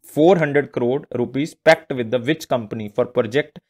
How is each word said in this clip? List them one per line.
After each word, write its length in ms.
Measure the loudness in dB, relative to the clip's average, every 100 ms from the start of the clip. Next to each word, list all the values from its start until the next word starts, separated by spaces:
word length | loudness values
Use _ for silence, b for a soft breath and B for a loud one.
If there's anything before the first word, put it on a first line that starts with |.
four 360 | -8 2 4 4
hundred 340 | 2 0 -2
crore 340 | -4 -2 -2 -6
rupees 380 | -6 -4 -4 -6
pact 380 | 0 2 2 0
with 160 | -6 -2
the 80 | -2
which 280 | -2 -4 -2
company 400 | -4 -4 -10 -6
for 180 | -4
project 540 | -2 -2 -2 -4 -4 -14